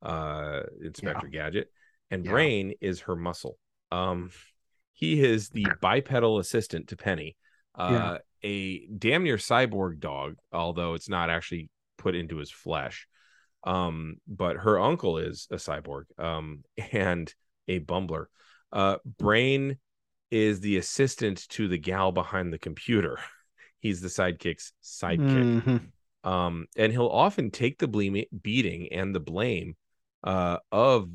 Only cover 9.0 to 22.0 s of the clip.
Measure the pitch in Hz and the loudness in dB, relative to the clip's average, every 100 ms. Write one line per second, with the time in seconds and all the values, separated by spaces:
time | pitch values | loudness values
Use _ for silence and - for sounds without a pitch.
9 | 113 160 170 107 - 120 127 104 92 78 | 2 4 2 0 2 2 4 0 -2 -4
10 | 76 69 71 80 _ 85 85 85 87 85 | -6 -6 -8 -10 _ -4 -2 -2 -2 -4
11 | - 90 85 82 - 85 78 _ _ - | -4 -2 0 -2 -4 -10 -10 _ _ -6
12 | 98 87 82 80 73 - 85 78 65 - | -2 -2 -4 -8 -10 -10 -6 -4 -4 -10
13 | - _ _ _ _ _ 90 92 87 80 | -18 _ _ _ _ _ -2 0 0 -4
14 | 80 80 - 92 90 82 107 98 113 170 | -8 -12 -12 -4 -2 0 4 4 4 2
15 | 95 80 82 - - - - 73 76 69 | 0 0 -2 -6 -10 -8 -6 -8 -8 -12
16 | 71 - 82 80 78 73 - - - 110 | -12 -6 -4 -4 -6 -12 -14 -14 -4 0
17 | 95 87 80 - _ _ - 92 76 90 | 2 0 -4 -12 _ _ -6 -4 -2 -4
18 | 90 80 - _ _ _ _ 98 98 98 | -2 -6 -8 _ _ _ _ 0 2 2
19 | - - 104 110 131 139 139 135 _ _ | -4 0 4 6 4 2 0 -6 _ _
20 | _ _ - 113 107 101 104 95 - - | _ _ -2 4 4 2 2 0 0 0
21 | 135 - 110 92 - - 104 87 82 95 | 0 0 -2 -2 -6 -4 0 0 -2 0